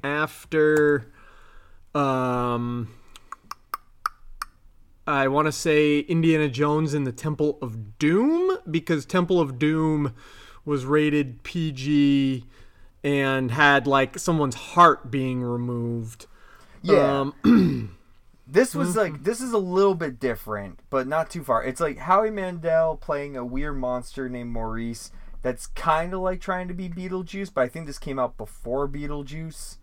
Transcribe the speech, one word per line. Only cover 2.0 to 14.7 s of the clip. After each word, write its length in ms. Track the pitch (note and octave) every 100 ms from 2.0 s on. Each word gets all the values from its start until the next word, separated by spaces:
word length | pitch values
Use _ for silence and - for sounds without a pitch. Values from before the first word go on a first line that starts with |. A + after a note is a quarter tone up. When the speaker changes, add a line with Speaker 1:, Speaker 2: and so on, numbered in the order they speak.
| C#3 C3 B2+ B2 B2 A#2+ A#2+ A#2+ A2+ - - - - - - - - - - - - - - - - _ - - - _ -
Speaker 1:
I 200 | C#3+ C3+
wanna 240 | C#3+ D3+
say 480 | D3 E3 D3+ D3+ D3
Indiana 500 | D3 E3 E3 D#3 D3
Jones 440 | B2 D3 D3+ D#3
and 120 | D3 C3
the 60 |
Temple 480 | A#2 D#3 D3 D3 -
of 380 | B2 A2+ G#2 -
Doom, 580 | D3+ F#3 C#4 E4+ F#4 F#4 -
because 360 | D#3+ - D#3 -
Temple 340 | F#3 F3 F3+
of 200 | C#3+ B2
Doom 540 | D3+ D#3+ D#3+ D3+ C#3+ A2+ - - - - D3
was 200 | C#3+ C3
rated 580 | D3+ D3+ D3 C3+ A2+
P 280 | - F3 D#3+
G 720 | C3 C#3 D3 C#3+ C#3 C3+ B2+ - - - - - _
and 480 | C#3+ C#3 C3+ C3+ B2+
had, 340 | C3 C#3+ C#3 C3+
like, 320 | C#3 C3 F3+
someone's 380 | - D#3+ C#3 -
heart 560 | -